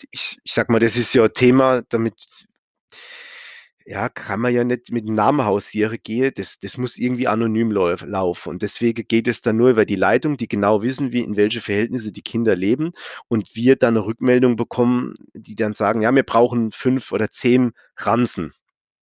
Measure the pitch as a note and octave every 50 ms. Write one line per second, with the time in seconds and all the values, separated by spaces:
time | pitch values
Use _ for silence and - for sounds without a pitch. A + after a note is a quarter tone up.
0 | - - - - - - - - _ - - - - - A#2 A2+ A2+ A2+ G#2+ B2
1 | A#2 - - C3 A2+ G#2+ - - B2+ B2 B2 C3 C3 C3 C3 B2 A2+ - - A2+
2 | A2+ A2+ - - - - - - - _ _ _ _ _ _ _ _ _ - -
3 | - - - - - - - - - - - - - _ _ _ _ - F#2 G2
4 | G#2 B2 - - - - G#2 G2+ A#2 B2 B2 A#2+ A#2+ B2 B2 B2 B2 - A#2 A#2+
5 | A2 G#2+ A2 A2 G#2 A#2 C#3+ D3 B2+ G#2 G2 G2+ G2+ - - G#2+ G#2 A2 A2+ A2+
6 | - - A2 A#2 C3 C3+ B2+ - G2 - - - - G2 - - B2 A#2+ - -
7 | A#2+ B2 B2+ A#2+ B2+ - G#2+ A2 A#2 A2+ G#2+ A2 A#2 A2+ G#2+ G2+ F#2 F2 F2+ F#2
8 | - - G2+ F#2+ F#2+ F2+ F2 - - E2 D2+ F2+ G#2+ G2+ - - A#2+ A#2+ A2+ A#2
9 | G#2+ - A#2 A2+ A2+ B2 A#2 - - A#2+ G#2+ A2 A#2 B2+ B2+ A2 G#2 - G2+ F#2+
10 | F#2+ F#2+ G#2+ B2+ - D3+ D3 C3+ A#2+ - - G#2 G2+ G2+ A2 G#2 G#2 B2 C3+ C3+
11 | D3 B2+ A#2+ B2 A#2 - G#2 G2 G#2 G#2+ A2 A#2+ - - G2+ G2+ A2 A#2+ - B2+
12 | A2 G#2+ F#2+ - - - - A#2 A#2 A2+ G2+ F2 F#2 G2+ A#2+ C3+ D#3 E3+ F3 -
13 | - - - - - - - A2 F#2+ - - A2+ A#2 B2 C3+ - - A#2 A#2 A2+
14 | G2 G2 A2+ - - B2+ B2+ B2+ B2+ B2+ A#2+ A2+ A#2 - - - A#2+ A#2+ B2 B2
15 | B2+ B2 - - - _ - - A2 - A2 G2+ A2+ G#2+ G#2 - G#2+ G2+ A2 A#2
16 | G#2+ A2+ C3 C3+ B2+ - - A2+ A#2+ A#2+ A#2+ A#2+ A2+ A2 - - - C3 B2+ C3
17 | - - - G2+ G#2+ G#2 - - - B2 B2 B2+ B2+ A#2+ - _ _ _ _ -
18 | - - G#2+ A#2+ B2 A2+ - - E2+ D2+ - _ _ _ _ _ _ _ _ _